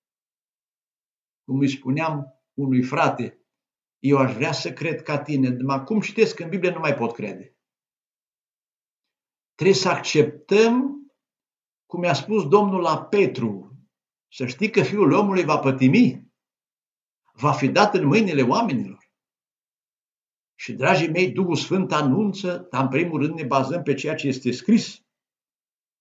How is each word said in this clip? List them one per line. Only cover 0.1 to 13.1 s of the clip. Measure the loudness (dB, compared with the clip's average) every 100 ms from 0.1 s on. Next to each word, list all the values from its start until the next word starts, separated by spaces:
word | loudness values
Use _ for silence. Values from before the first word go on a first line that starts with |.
| _ _ _ _ _ _ _ _ _ _ _ _ _
Cum | -6 -2
îi | -2
spuneam | -2 -4 -2 -2 -6 -8 _ _
unui | -6 0 0
frate: | 0 0 0 -2 -8 -12 _ _ _ _ _ _
"Eu | 2 4
aș | 2
vrea | 0 -4
să | -4 -8
cred | -6 -6 -6
ca | -4 -6
tine, | -2 0 0
dar | 0 -2 -4
acum | -2 -2
citesc | -2 0 0 0
în | -8
Biblie, | -4 -2
nu | -2
mai | -2
pot | -2 -4
crede." | -6 -10 -12 -18 _ _ _ _ _ _ _ _ _ _ _ _ _ _ _ _ _ _ _ _
Trebuie | 0 2 2
să | 2
acceptăm, | -2 0 2 2 -2 0 4 4 2 0 -6 -16 _ _ _ _ _ _ _ _
cum | -4
i-a | -2
spus | -2 0 -2 4
Domnul | 4 4 0
la | 0 -2
Petru: | 0